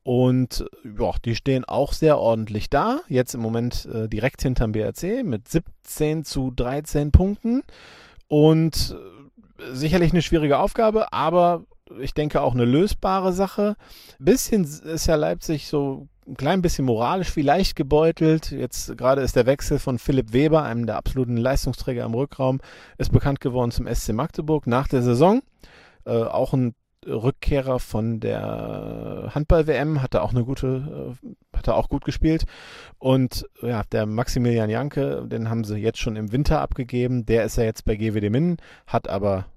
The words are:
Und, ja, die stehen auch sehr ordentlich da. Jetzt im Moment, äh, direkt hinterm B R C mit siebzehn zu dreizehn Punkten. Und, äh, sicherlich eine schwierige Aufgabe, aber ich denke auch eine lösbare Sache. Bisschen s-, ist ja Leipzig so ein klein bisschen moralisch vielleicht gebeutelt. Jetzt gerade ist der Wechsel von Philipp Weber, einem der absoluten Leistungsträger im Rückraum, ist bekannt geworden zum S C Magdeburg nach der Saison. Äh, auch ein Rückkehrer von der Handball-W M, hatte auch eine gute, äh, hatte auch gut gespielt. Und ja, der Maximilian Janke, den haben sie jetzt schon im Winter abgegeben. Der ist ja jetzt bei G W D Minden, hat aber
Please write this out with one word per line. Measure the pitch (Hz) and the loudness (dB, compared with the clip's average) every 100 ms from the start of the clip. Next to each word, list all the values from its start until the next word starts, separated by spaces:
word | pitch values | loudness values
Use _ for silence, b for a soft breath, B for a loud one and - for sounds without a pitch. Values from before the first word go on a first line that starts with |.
Und, | - 123 127 127 127 - - - | 0 2 4 4 0 -4 -8 -12
ja, | 120 104 104 - | -16 -2 -2 0
die | 120 113 | -2 -2
stehen | 135 131 | 0 -2
auch | - 113 143 | 0 -2 -2
sehr | - 156 143 | 2 4 4
ordentlich | 113 113 107 107 - | 2 0 -2 -6 -2
da. | 139 208 277 - | 0 0 -2 -2
Jetzt | 127 123 123 | -2 0 -4
im | |
Moment, | 113 117 120 - - | -4 -2 -2 -4 -6
äh, | 113 110 | -6 -4
direkt | 110 123 - | -2 -2 -2
hinterm | 131 127 113 | -2 0 0
B | 107 | 0
R | 107 | -4
C | - 175 247 | -4 -6 -4
mit | 233 110 - | -4 -6 -2
siebzehn | 165 - - - - 151 160 147 | -4 -4 -20 -18 -4 -2 -2 -4
zu | 143 131 | -4 -4
dreizehn | 123 123 143 147 147 147 | -4 -4 -4 -4 -2 4
Punkten. | - 190 208 226 247 - B B B B B _ | 4 4 -2 -2 -2 -4 B B B B B _
Und, | 151 156 160 160 - - 123 98 98 - _ _ - | 4 6 6 2 0 -4 -6 -16 -20 -20 _ _ -18
äh, | - | -12
sicherlich | 131 151 175 165 | -4 0 4 4
eine | 175 | 2
schwierige | - 170 151 135 | 2 2 4 2
Aufgabe, | 202 - 220 220 - | 2 2 2 2 -2
aber | - 156 175 175 170 - _ _ 104 | -2 2 4 4 2 -6 _ _ -10
ich | 135 | -6
denke | - 151 143 | -2 0 4
auch | 139 | 4
eine | 123 120 | 6 6
lösbare | 139 208 - 196 190 190 | 6 4 2 0 2 2
Sache. | 180 196 - 208 208 B B B B | 2 0 2 0 -2 B B B B
Bisschen | 135 254 - 214 156 | 4 4 4 0 0
s-, | 151 | -6
ist | 151 165 - | -8 -2 2
ja | 156 | 2
Leipzig | 156 175 - 151 - | 2 -2 -4 -4 -2
so | 147 139 135 143 _ - | -2 -2 -6 -12 _ -16
ein | - | -4
klein | 135 190 | 0 2
bisschen | 175 - 131 | 2 0 0
moralisch | 110 120 185 170 | 2 0 -2 -2
vielleicht | - 143 165 190 - | 0 2 4 2 -2
gebeutelt. | 139 147 165 165 160 160 - | 2 4 4 4 4 4 0
Jetzt | 139 123 - - 117 | -6 -6 -6 -10 -2
gerade | 123 139 | 2 2
ist | 127 - | 2 2
der | 117 | 4
Wechsel | 139 - 143 | 2 0 -2
von | - 123 | -2 -4
Philipp | - 135 113 | 0 0 2
Weber, | 120 156 156 | 2 4 4
einem | 143 117 113 | 2 -4 -4
der | 104 | -4
absoluten | - 131 123 117 | -4 -2 -2 0
Leistungsträger | 123 139 135 120 - 120 117 | 0 0 -2 -6 -6 -4 -4
im | |
Rückraum, | 113 143 - 131 135 B B B - | -4 -4 -2 0 0 B B B -6
ist | 127 | 2
bekannt | - 143 139 | 2 2 -2
geworden | 139 123 120 | -2 0 0
zum | - 123 | -2 -2
S | 120 - | -4 -2
C | |
Magdeburg | 110 151 - 151 151 127 | -2 -4 -4 -2 -2 2
nach | 120 139 | 0 2
der | 131 | 0
Saison. | 123 120 170 240 _ _ b b b b - | 2 4 6 4 _ _ b b b b -4
Äh, | 117 | -2
auch | 113 92 - | 0 0 0
ein | 131 123 - _ _ - | 0 0 -4 _ _ -8
Rückkehrer | 113 117 - - 139 135 127 | -2 -2 -2 0 0 0 -4
von | - 113 113 113 | -4 -4 -2 -4
der | 110 107 52 55 - 50 53 55 55 50 110 185 | -4 -4 -6 -6 -8 -10 -10 -10 -10 -10 -6 -6
Handball-W | 151 170 156 | -2 -2 0
M, | 127 147 151 | -2 -2 -4
hatte | 131 - | -2 -2
auch | 98 | -2
eine | 120 117 | -4 -4
gute, | 135 131 131 147 143 131 123 | -6 -6 -6 -8 -12 -12 -14
äh, | 285 - _ - | -18 -20 _ -6
hatte | - 110 | -2 -2
auch | 113 | -2
gut | 143 - | -4 -6
gespielt. | - 156 160 - B B B B - | -2 0 0 -2 B B B B -6
Und | 131 131 127 - - _ | 0 2 0 -4 -12 _
ja, | 117 110 - | -6 -6 -2
der | 113 107 | -2 -2
Maximilian | 107 123 135 120 117 107 | -2 -2 0 0 0 0
Janke, | 110 143 147 139 139 120 | -2 -4 -4 -4 -4 -6
den | 117 110 | -6 -4
haben | 113 107 | -4 -4
sie | 104 | -2
jetzt | 107 - | -2 -2
schon | 127 107 | -6 -4
im | 107 | -4
Winter | 123 147 151 | 0 2 2
abgegeben. | 139 - 123 123 123 127 107 | 0 -6 -4 -2 -2 -2 2
Der | 113 | 2
ist | 107 - | 2 0
ja | 110 | -2
jetzt | - | -2
bei | - 107 | -4 -2
G | 110 | 0
W | 107 | 0
D | 101 | 0
Minden, | 120 170 170 B B - | 0 0 -2 B B -4
hat | 117 - | -4 -2
aber | 98 101 95 - | -2 0 -2 -6